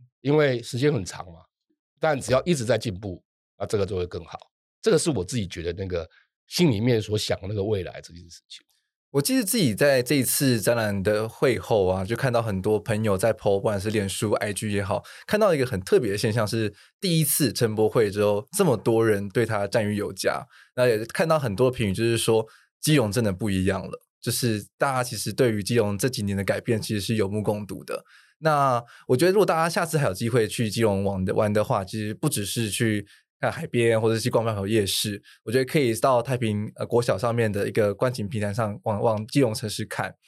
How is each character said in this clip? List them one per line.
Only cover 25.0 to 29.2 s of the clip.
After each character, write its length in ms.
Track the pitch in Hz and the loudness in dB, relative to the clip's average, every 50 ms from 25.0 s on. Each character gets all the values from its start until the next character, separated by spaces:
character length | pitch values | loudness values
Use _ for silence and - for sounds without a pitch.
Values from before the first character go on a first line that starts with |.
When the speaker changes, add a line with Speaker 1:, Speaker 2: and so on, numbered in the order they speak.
| 127 | -2
Speaker 2:
其 140 | 123 113 | -4 -4
实 160 | 101 - - 98 | -8 -6 -6 0
对 200 | - 135 120 107 | 2 2 2 2
于 100 | 104 98 | 0 -2
基 120 | - 120 120 | 0 2 2
隆 180 | 107 104 101 | 2 2 0
这 100 | 95 131 | -2 -2
几 140 | 135 127 - | -2 -2 -2
年 160 | 104 101 101 | -2 -2 -2
的 60 | 98 98 | -2 0
改 180 | - 98 98 | -2 -2 -2
变 180 | - - 117 107 | 0 -2 -2 -2
其 140 | - - 110 | -2 -4 -4
实 80 | 104 | -4
是 140 | 95 - 113 | -2 -2 0
有 120 | 107 98 | 0 0
目 140 | 95 101 107 | -2 -2 -4
共 240 | 101 113 104 104 104 | -2 -2 -2 -4 -6
睹 180 | 95 - - - | -10 -12 -14 -10
的。 220 | - - - - _ - - _ _ _ - | -8 -10 -10 -10 _ -20 -20 _ _ _ -4
那 400 | 147 160 151 143 139 135 123 117 127 - - - - | 0 0 2 2 2 2 2 0 -2 -6 -20 -12 -2
我 100 | - 131 | 0 2
觉 80 | 127 | 4